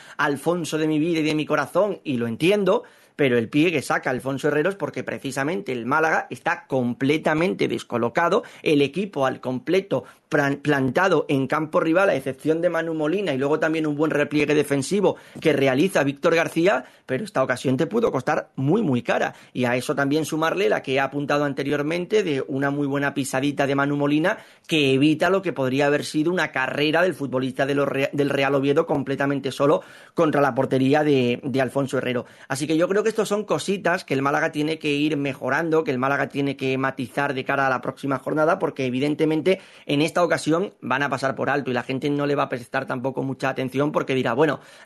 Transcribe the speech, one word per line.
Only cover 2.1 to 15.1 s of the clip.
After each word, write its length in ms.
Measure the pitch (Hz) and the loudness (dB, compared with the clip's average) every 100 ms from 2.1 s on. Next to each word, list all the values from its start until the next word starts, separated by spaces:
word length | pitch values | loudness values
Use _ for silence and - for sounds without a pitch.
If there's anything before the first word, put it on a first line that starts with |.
| 123 | -4
lo 120 | 117 | -4
entiendo, 560 | 110 165 208 180 233 - _ _ - | 0 2 2 2 0 -2 _ _ 0
pero 220 | 139 120 | 2 2
el 100 | 113 | 2
pie 240 | 147 175 | 2 2
que 100 | 151 | 0
saca 280 | - 160 156 | -2 -2 -2
Alfonso 360 | 123 127 135 151 | -4 -4 -2 0
Herrero 220 | 147 170 | 2 0
es 80 | 196 | -2
porque 260 | 135 131 | -6 -6
precisamente 720 | - 117 135 135 139 196 196 | -8 -8 -6 -4 -4 -4 -6
el 120 | 123 | -6
Málaga 440 | 113 156 160 196 - | 0 2 2 0 -4
está 380 | 135 165 170 - | -6 -4 -4 -2
completamente 960 | 135 123 117 135 156 160 156 185 190 135 | -2 -2 0 0 2 2 2 0 0 -2
descolocado, 800 | 120 - 117 117 - 170 202 - - | -2 -4 -2 0 0 2 0 -2 -6
el 200 | 165 143 | 2 2
equipo 440 | 139 170 202 147 131 | 2 -2 -6 -2 -2
al 140 | 123 | -2
completo 640 | 127 127 156 190 196 135 - - - | -6 -6 0 0 0 -4 -6 -20 -2
plan-, 280 | 151 143 143 | 0 2 0
plantado 680 | 151 139 131 151 190 151 - | 0 0 2 2 4 2 2
en 180 | 139 135 | 0 0
campo 340 | 151 156 180 | -2 0 0
rival, 300 | 160 170 196 | 2 2 4
a 40 | |
excepción 460 | 139 135 127 147 165 | 2 -4 -4 -2 0
de 80 | 170 | 0
Manu 240 | 165 165 | 0 -4
Molina, 400 | 160 151 190 185 | -2 -2 -2 -2
y 60 | 131 | -2
luego 200 | 143 156 | 0 0
también 280 | 160 160 156 | 0 0 -2
un 80 | |
buen 160 | 147 156 | 0 0
repliegue 440 | 147 147 147 147 | 0 0 0 2
defensivo 640 | 151 139 139 127 202 175 | 2 2 -2 0 0 0